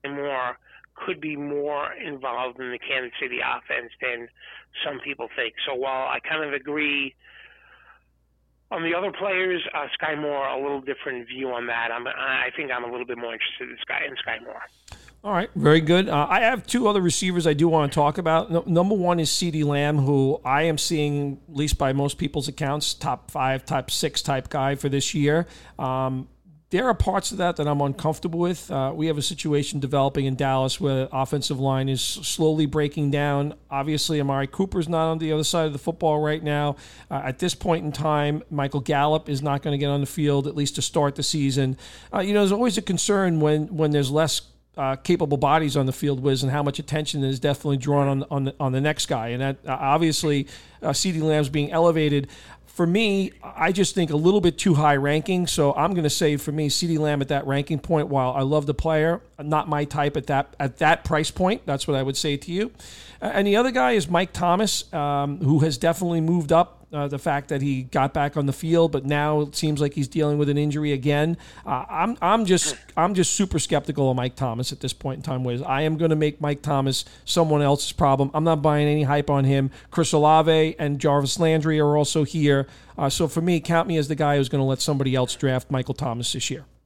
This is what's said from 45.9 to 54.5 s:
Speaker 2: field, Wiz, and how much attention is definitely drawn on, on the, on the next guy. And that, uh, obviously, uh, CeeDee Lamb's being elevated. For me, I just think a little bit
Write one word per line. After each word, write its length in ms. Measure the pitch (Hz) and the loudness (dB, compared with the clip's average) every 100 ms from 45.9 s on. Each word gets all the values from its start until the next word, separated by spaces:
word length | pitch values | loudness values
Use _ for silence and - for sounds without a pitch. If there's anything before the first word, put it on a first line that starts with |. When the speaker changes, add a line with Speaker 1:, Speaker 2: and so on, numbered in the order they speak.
Speaker 2:
field, 260 | - 147 135 | 0 -2 0
Wiz, 240 | 139 135 | 0 0
and 80 | 135 | 0
how 120 | 147 | 0
much 160 | 143 139 | -2 -4
attention 440 | 151 151 151 147 | -4 -4 -2 -2
is 160 | 135 131 | -2 0
definitely 380 | 147 143 147 139 | -2 0 -2 -2
drawn 300 | 135 143 139 | 2 2 2
on, 180 | 135 139 | 0 -2
on 140 | 143 135 | -4 -4
the, 100 | - | -2
on 140 | 135 | -2
the 80 | 131 | 0
next 240 | 147 151 - | 0 -2 -2
guy. 240 | 131 113 | -4 -2
And 120 | 123 | -4
that, 160 | 135 135 - | -4 -6 -6
uh, 120 | 131 | -4
obviously, 680 | 139 151 165 - 156 143 135 - - - | 2 2 2 2 0 0 -2 -12 -20 -6
uh, 80 | 156 | -4
CeeDee 320 | 143 190 160 | 0 0 0
Lamb's 260 | 156 151 139 | 2 2 2
being 240 | 147 147 | 0 0
elevated. 560 | 165 170 160 151 143 139 - - - - | 4 4 4 2 0 -2 -14 -20 -20 -14
For 200 | - 170 | -2 2
me, 460 | 190 220 196 185 - | 2 2 0 -2 -6
I 300 | 127 - 165 | -16 -2 0
just 240 | 190 - 190 | 2 0 2
think 160 | 160 | 0
a 60 | 151 | 2
little 240 | 165 202 | 4 4
bit 160 | 170 | 2